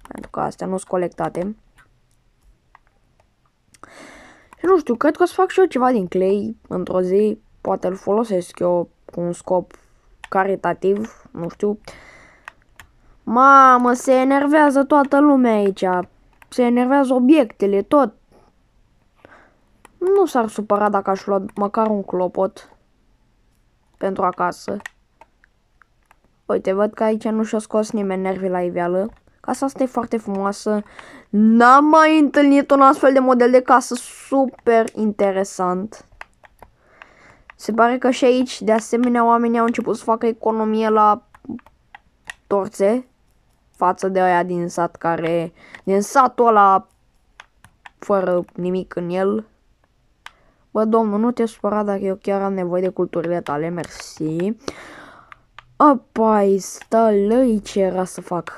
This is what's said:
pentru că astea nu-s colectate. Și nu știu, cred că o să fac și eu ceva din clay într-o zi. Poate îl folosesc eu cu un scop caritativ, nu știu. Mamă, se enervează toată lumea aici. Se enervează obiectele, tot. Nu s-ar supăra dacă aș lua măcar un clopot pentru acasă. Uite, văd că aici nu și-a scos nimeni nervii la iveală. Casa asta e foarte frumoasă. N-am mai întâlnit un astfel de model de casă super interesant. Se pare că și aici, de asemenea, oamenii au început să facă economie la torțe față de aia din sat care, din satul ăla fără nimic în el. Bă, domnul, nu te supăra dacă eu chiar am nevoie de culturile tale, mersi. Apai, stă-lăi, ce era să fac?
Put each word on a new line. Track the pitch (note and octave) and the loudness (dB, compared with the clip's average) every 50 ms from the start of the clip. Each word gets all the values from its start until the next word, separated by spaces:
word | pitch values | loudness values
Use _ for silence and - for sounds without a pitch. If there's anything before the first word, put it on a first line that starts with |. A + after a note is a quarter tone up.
| - - | -20 -20
pentru | - - - - | -18 -18 -18 -12
că | - - | -8 -6
astea | - G#3+ - - F3 | -6 -6 -8 -8 -8
nu-s | F#3 F#3+ F#3 - | -8 -8 -8 -6
colectate. | - F#3+ F#3 F3 E3+ - - E3 D#3 - E3+ F3+ G#3 A3 - _ _ _ _ _ _ _ _ _ _ _ _ _ _ _ _ _ _ _ _ _ _ _ _ _ _ _ _ _ _ _ _ _ _ _ _ _ _ _ _ _ _ _ _ - - - - - - - - - - _ _ _ _ - - | -6 -4 -4 -4 -6 -6 -6 -8 -6 -6 -6 -8 -8 -10 -14 _ _ _ _ _ _ _ _ _ _ _ _ _ _ _ _ _ _ _ _ _ _ _ _ _ _ _ _ _ _ _ _ _ _ _ _ _ _ _ _ _ _ _ _ -20 -20 -20 -20 -20 -20 -20 -20 -20 -20 _ _ _ _ -14 -6
Și | - | 0
nu | F4 F#4+ E4 | 0 2 2
știu, | D4 - A#3 | 0 -2 -2
cred | A#3 - D4+ D#4+ | 0 0 -2 0
că | - | 0
o | F4+ | -2
să | F4 - | -2 0
fac | - F#4 F#4 | -2 -2 0
și | - F#4+ | 2 0
eu | F#4 | 0
ceva | D4+ - B3+ B3+ B3+ | 2 2 0 0 0
din | B3+ G#3+ F#3 | 0 0 -2
clay | F3 - F#3 F#3 F#3+ G3+ G3+ G#3 A3 A3+ - _ - | -2 -2 -2 0 0 0 -2 -4 -6 -10 -14 _ -10
într-o | - F3+ F3+ - F#3 F#3 | -8 -6 -6 -4 -2 -2
zi. | F#3 F3+ F#3+ G3+ G#3+ G#3+ A3 G#3+ _ _ _ _ | 0 0 0 0 0 0 -2 -6 _ _ _ _
Poate | - G3+ F#3+ F#3 - | -6 -6 -4 -4 -4
îl | F#3 F#3+ | -6 -8
folosesc | G3 - F#3+ G3+ G#3+ A#3 A3+ G3 F3+ F3 - - - | -6 -4 -2 -2 -2 -2 -2 -4 -4 -4 -6 -8 -4
eu | F3+ F3 F3 F3 E3+ - _ _ _ - | -2 -2 -2 -2 -4 -6 _ _ _ -14
cu | - F3 | -10 -8
un | F3 E3+ | -8 -8
scop | F3 - - - F#3 F3+ F3+ - - _ _ _ _ _ _ _ _ _ - - | -8 -8 -6 -4 -4 -4 -4 -6 -14 _ _ _ _ _ _ _ _ _ -14 -6
caritativ, | - F#3+ F#3 G3 F#3+ - - F3 E3 - - F#3+ G3+ G#3 A3 - - _ - _ | -4 -2 -2 -2 -4 -4 -4 -6 -6 -4 -2 -2 -2 -4 -6 -10 -14 _ -20 _
nu | - - E3+ E3+ | -14 -12 -12 -12
știu. | - - G#3 G#3 G#3 - _ - - - - - - - - _ _ _ _ - - _ _ _ _ - - _ _ _ _ _ _ _ | -8 -6 -6 -6 -6 -8 _ -20 -20 -20 -20 -20 -20 -20 -20 _ _ _ _ -20 -20 _ _ _ _ -20 -20 _ _ _ _ _ _ _
Mamă, | _ - A3 B3 C4+ C#4 C#4 C4+ C4 C4 B3+ B3 B3 B3 | _ -2 2 4 6 8 8 8 8 8 6 4 2 0
se | B3+ B3 - C4+ | -2 0 0 2
enervează | B3+ C4 C4 C4+ C#4 C#4 C#4+ C#4+ D4+ D#4 D4+ D4 C4 C#4 C#4 | 2 2 2 2 2 0 2 2 2 4 4 4 2 0 0
toată | C4+ D#4 C#4+ C4+ C#4 C#4+ C#4 | 2 2 2 2 2 2 4
lumea | D4 D4 C#4 C4 B3 A#3 | 4 4 4 4 4 2
aici. | A3 G#3 G3+ G3 F#3+ - F#3+ F#3 F#3 F3+ F3 - _ _ _ _ _ _ _ _ | 2 2 0 -2 -2 -2 -2 -2 -2 -2 -4 -8 _ _ _ _ _ _ _ _
Se | - B3 | -2 0
enervează | B3 A#3+ A#3+ B3 B3 B3 C#4 C#4+ C4+ B3 C4 | 0 2 2 2 2 2 2 2 2 2 2
obiectele, | B3+ B3 B3+ D#4+ D#4 A#3+ G#3+ - - G3+ G3 G3 G3 | 2 4 6 6 4 4 0 -2 -4 -2 0 0 -2
tot. | G3+ - D4+ D4 C4 G#3+ - _ _ _ _ _ _ _ _ _ _ _ _ _ _ _ _ _ _ _ _ _ - - - - _ _ _ _ _ _ _ _ _ _ _ _ | 0 2 2 2 2 0 -4 _ _ _ _ _ _ _ _ _ _ _ _ _ _ _ _ _ _ _ _ _ -20 -20 -20 -20 _ _ _ _ _ _ _ _ _ _ _ _
Nu | F4+ F#4 G4 G4 F4+ | -2 0 2 2 2
s-ar | D4 - B3 A3 G#3+ | 0 0 -2 -2 -2
supăra | - - G#3 - G#3 G3+ G#3 G#3 | -6 -8 -4 -2 0 0 0 0
dacă | G#3 G3 G3 G3 | -2 -2 -2 -2
aș | G3 F#3+ - | -4 -4 -4
lua | G3+ G3+ F#3+ F#3+ G#3+ - | -4 -4 -4 -4 -6 -6
măcar | G#3 G3+ G3+ - A#3 A3 | -6 -6 -4 -2 -2 -2
un | G#3+ G#3+ G3+ | -2 -2 -4
clopot | G3 - - F3+ F3+ F3+ - F#3+ F#3+ F#3+ - - - _ _ _ _ _ _ _ _ _ _ _ _ _ _ _ _ _ _ _ _ _ _ _ _ _ _ | -4 -6 -4 -4 -4 -4 -2 -2 -4 -4 -6 -10 -20 _ _ _ _ _ _ _ _ _ _ _ _ _ _ _ _ _ _ _ _ _ _ _ _ _ _
pentru | - - G3 F#3+ G3 F#3 | -8 -8 -6 -4 -4 -4
acasă. | F3+ - - F3+ F3 E3+ - - G3+ G3+ G#3 - - _ _ _ _ _ _ _ _ _ _ _ _ _ _ _ _ _ _ _ _ _ _ _ _ _ _ _ _ _ _ _ | -4 -4 -4 -4 -6 -6 -8 -10 -12 -10 -10 -12 -16 _ _ _ _ _ _ _ _ _ _ _ _ _ _ _ _ _ _ _ _ _ _ _ _ _ _ _ _ _ _ _
Uite, | - G3+ F#3+ - F#3+ | -6 -6 -4 -2 -2
văd | F#3+ G3 G#3 G#3+ - | -2 -2 -2 -4 -2
că | - A3+ | -2 -2
aici | A3 A3 A3 - | -2 -2 -2 -4
nu | A3 A3 A3 | -4 -4 -4
și-a | A3 G#3+ A#3 G#3+ | -4 -4 -4 -6
scos | - - - G#3+ G#3+ G#3+ | -6 -4 -4 -4 -2 -2
nimeni | - G#3+ G3 F#3+ F#3+ F#3+ | -4 -4 -4 -4 -4 -4
nervii | F#3+ F#3+ F#3+ F#3 F#3+ F#3+ | -4 -4 -4 -4 -4 -4
la | F3+ F3+ | -4 -4
iveală. | F3+ F3 F3+ F3+ F3 F3 F3+ F#3 G3 A#3 - _ _ _ _ _ | -4 -4 -4 -4 -4 -2 -2 -2 -4 -6 -10 _ _ _ _ _
Casa | - - C4 - C#4 | -10 -8 -6 -4 -6
asta | C4+ - - | -6 -4 -4
e | C4 | -6
foarte | B3 - A#3+ A3+ - - | -4 -4 -6 -6 -4 -6
frumoasă. | A3+ - G3+ G3 G3 G3 G3 G3+ - - G#3+ G#3+ G#3 G#3 - - - - - - - - _ | -8 -6 -6 -6 -4 -4 -6 -6 -6 -4 -4 -4 -4 -6 -10 -16 -20 -20 -20 -20 -20 -10 _
N-am | - G#3 A3 A3 A3+ A#3 A#3 B3 C4 C#4+ D4 | 0 2 4 6 6 6 8 8 8 8 6
mai | D4+ D#4+ D#4+ D#4 D#4 D#4 D#4 | 6 6 6 6 6 4 4
întâlnit | D4 C4 - D4 C#4+ C#4 C#4 C#4+ C#4 - | 2 2 4 4 4 6 4 4 4 2
un | C#4+ C#4 | 4 6
astfel | C4+ C4+ D4+ D4+ D#4 C4+ | 6 4 4 4 2 4
de | C4+ C4+ | 4 4
model | B3+ B3+ B3+ A#3+ A#3+ B3 | 4 2 4 4 4 4
de | B3 B3+ | 4 4
casă | B3+ - B3+ C4 - - A#3+ | 4 4 2 2 2 -2 -8
super | - - - - - - - C4+ C4+ C4+ B3 - - _ A#3 A#3 A3+ A3 A3+ - | -10 -12 -14 -20 -20 -8 -4 -2 0 0 -2 -4 -4 _ 2 2 2 2 0 -4
interesant. | - A3 G#3+ G3+ - G3+ G3 F#3+ F#3+ G3 - - - F#3 F3+ F3+ F#3 G3 G#3+ - - - _ _ - - - _ _ _ _ _ _ - - _ _ _ _ _ _ - - _ _ _ - _ _ _ - - | -4 -4 -4 -2 -2 -2 0 0 -2 -4 -4 -6 -4 -4 -4 -4 -4 -6 -10 -14 -20 -20 _ _ -20 -20 -20 _ _ _ _ _ _ -20 -20 _ _ _ _ _ _ -20 -20 _ _ _ -20 _ _ _ -20 -20
Se | - - - | -12 -8 -4
pare | G#3+ A3+ A#3 A#3 B3+ B3+ | 0 2 2 2 2 0
că | - B3 | 0 -2
și | B3+ - C#4 | 0 2 2
aici, | B3 B3+ B3+ B3+ - - - | 2 2 2 -2 -4 -8 -6
de | G3 G#3+ | -2 -2
asemenea, | A3 A3+ A3 - A#3 A#3 B3+ B3 A#3+ A#3+ A#3 | -2 -2 -2 -2 -2 -2 0 0 0 2 2
oamenii | A#3 A#3 A#3 A#3+ A#3 A#3 A#3 | 2 2 2 0 0 0 0
au | A3+ | 0
început | A#3 A3+ - A3+ - G#3 | -2 -2 -4 -4 -6 -6
să | A#3 - | -4 -4
facă | A#3 A3+ A3+ A#3+ | -4 -2 -2 -2
economie | A#3 A3+ - - A3 A3 A3 A3 G#3+ G#3+ A3 A3 G#3+ | -4 -4 -4 -4 -4 -2 -2 -2 -2 -2 -2 0 0
la | A3 G#3+ G#3+ G#3+ G#3 - - _ _ _ - - A#3 A#3+ - _ _ _ _ _ - - _ _ _ _ _ - - _ _ | 2 2 4 2 2 0 -6 _ _ _ -16 -16 -16 -16 -18 _ _ _ _ _ -20 -20 _ _ _ _ _ -20 -20 _ _
torțe | - G3 G3+ F#3+ G#3 - - G3 G3+ A#3 B3+ B3+ _ _ _ _ _ _ _ _ _ _ _ _ _ | -4 -2 -2 -2 -4 -4 0 0 0 0 -2 -4 _ _ _ _ _ _ _ _ _ _ _ _ _
față | _ - F#3 F3+ F#3 - F#3+ F#3+ | _ -2 -2 -2 0 -2 -4 -4
de | F#3+ F#3 | 0 0
aia | F#3 F3+ F3 F3 | 2 2 2 0
din | F3 F3+ F3 F3 E3+ F3 | 0 -2 -4 -6 -6 -6
sat | - F3+ E3+ E3+ - | -4 -6 -6 -6 -6
care, | - - E3+ E3 E3 E3 D#3+ E3+ E3+ E3 E3+ - _ - - - - _ | -6 -6 -4 -4 -4 -4 -4 -4 -4 -4 -6 -12 _ -20 -20 -20 -10 _
din | F#3 G3 G3+ | -2 -2 -2
satul | G3+ - - C#4 B3+ B3+ - - A#3+ | -2 2 2 2 2 2 2 2 2
ăla | A#3 G#3+ G#3 G3+ G3 F#3+ F#3+ - _ _ _ _ _ _ _ _ _ _ - - _ _ _ _ _ _ _ - - _ _ | 4 4 6 4 4 4 2 -2 _ _ _ _ _ _ _ _ _ _ -20 -20 _ _ _ _ _ _ _ -20 -20 _ _
fără | - - G3+ G3 F#3 F3+ F3+ F3+ E3+ - - | -4 -2 -2 0 0 0 -2 -2 -4 -6 -8
nimic | - F3 F3+ F#3 F#3 - - - | -8 -6 -4 -4 -4 -6 -8 -10
în | F3 F3 E3+ | -10 -8 -6
el. | F3 F#3 F#3+ G3 G#3 A3 G#3+ _ _ _ _ _ _ _ _ _ _ _ _ _ _ _ - - _ _ _ _ _ _ _ _ | -4 -2 -2 -2 -2 -4 -8 _ _ _ _ _ _ _ _ _ _ _ _ _ _ _ -20 -20 _ _ _ _ _ _ _ _
Bă, | - G#3+ A3 | -4 -4 -2
domnul, | A3 A3+ A3+ A3+ G#3+ G3+ G#3+ | 0 0 0 0 0 0 0
nu | A3+ B3 | -2 -2
te | B3 - A3+ | -2 -2 -4
supăra | A3+ - - - G3+ G#3 G#3 | -6 -6 -8 -6 -4 -4 -2
dacă | G#3 G3+ G3 G3 | -2 -4 -4 -4
eu | G3+ F#3+ F#3+ | -4 -6 -6
chiar | - - G3 G3 G3 | -6 -6 -4 -4 -4
am | G3 G3 | -4 -4
nevoie | G3 F#3+ F3+ F3 F3 F3+ | -4 -4 -4 -4 -2 -2
de | F#3 F#3 | -2 -2
culturile | F3+ - F3+ E3+ - F3 D#3+ E3+ F3 E3+ | -2 -4 -4 -4 -4 -6 -4 -4 -6 -6
tale, | E3 - C#3+ D3 D#3+ E3+ | -6 -6 -6 -6 -6 -6
mersi. | F3 E3+ D3+ - - - - - - - D#3 D#3 D#3+ E3+ F3+ G#3 A3 - - - - - - - - - - - - - - _ - - _ _ _ - - _ _ | -6 -8 -10 -12 -14 -18 -20 -18 -10 -8 -6 -6 -4 -4 -4 -6 -6 -8 -12 -16 -16 -16 -18 -20 -20 -20 -20 -20 -20 -20 -20 _ -20 -20 _ _ _ -20 -20 _ _
Apai, | - C#4+ D4+ C#4 C4 - _ - A3+ A3 A3 A3 G#3 G3+ G3 G3 F#3+ | 2 2 2 2 2 -4 _ -4 -2 0 2 2 2 2 2 0 -2
stă-lăi, | F#3 - - - - - A3+ A3+ A3+ A3 G#3 G3+ G3+ G#3 A3+ B3+ C4+ A#3+ A3 G3+ | -4 -8 -16 -20 -6 -2 0 2 2 2 2 2 2 2 2 2 2 2 0 -2
ce | - - - G3+ | -4 -6 -2 -2
era | F#3+ F#3 F3+ F#3 F#3 | -2 0 -2 -4 -6
să | - - F3+ | -6 -10 -14
fac? | F3+ - F3+ E3+ D#3+ - - | -12 -8 -8 -8 -8 -10 -16